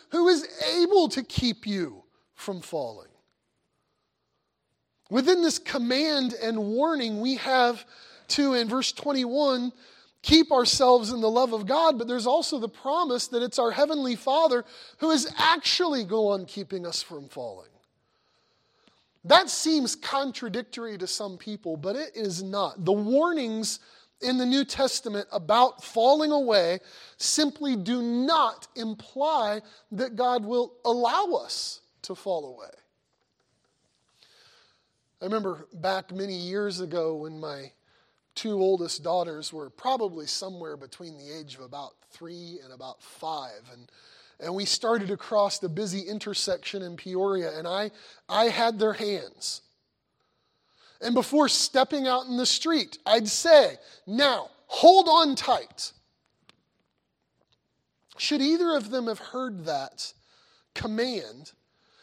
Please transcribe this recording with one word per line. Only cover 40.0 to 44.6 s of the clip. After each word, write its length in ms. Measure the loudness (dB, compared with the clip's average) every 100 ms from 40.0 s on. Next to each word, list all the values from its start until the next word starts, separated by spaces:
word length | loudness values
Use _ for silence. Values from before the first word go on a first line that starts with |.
| -2 -6 -8
somewhere 500 | -8 -10 -12 -14 -14
between 400 | -16 -18 -18 -18
the 220 | -18 -16
age 160 | -16
of 60 | -18
about 320 | -16 -14 -16 -18 _
three 480 | -20 -18 -16 -16 -18
and 80 | -20
about 300 | -18 -16 -18
five. 580 | -20 -12 -8 -8 -8 -14 -20
And, 180 | -20 -20 _ -20 -20 _ -14
and 140 | -8
we 100 | -4